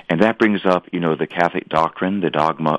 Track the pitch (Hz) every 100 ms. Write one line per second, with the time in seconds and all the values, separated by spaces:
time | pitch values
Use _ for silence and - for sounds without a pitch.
0 | - 82 107 113 110 101 95 90 - 90
1 | 85 78 80 - 85 90 - 78 80 -
2 | 92 101 85 76 78 78 78